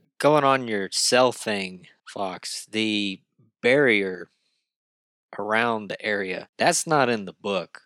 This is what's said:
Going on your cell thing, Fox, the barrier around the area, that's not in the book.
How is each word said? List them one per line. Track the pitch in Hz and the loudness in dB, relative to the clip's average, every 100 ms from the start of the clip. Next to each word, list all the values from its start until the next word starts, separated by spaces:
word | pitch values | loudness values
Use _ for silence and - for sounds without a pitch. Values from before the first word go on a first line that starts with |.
| _ - | _ 0
Going | 143 151 139 | 2 4 4
on | 135 120 | 2 0
your | 104 95 | -4 -4
cell | - - 123 127 | -2 2 4 4
thing, | - 110 101 95 92 - _ - | 2 -4 -4 -6 -12 -20 _ -16
Fox, | - 95 90 - - - | -8 -8 -8 -10 -12 -6
the | 110 110 107 101 92 _ _ _ _ | -2 0 0 -2 -8 _ _ _ _
barrier | 120 139 135 104 95 90 85 _ _ _ _ _ _ _ _ _ _ - | 2 4 4 4 0 -6 -12 _ _ _ _ _ _ _ _ _ _ -10
around | 104 110 120 110 101 | -2 0 2 -2 -6
the | - | -8
area, | 107 101 95 92 - - | -4 -4 -4 -8 -10 0
that's | 139 170 165 | 2 2 2
not | 151 123 | 2 2
in | 113 95 | 0 -4
the | |
book. | - 104 95 82 - | -8 -4 -2 -4 -14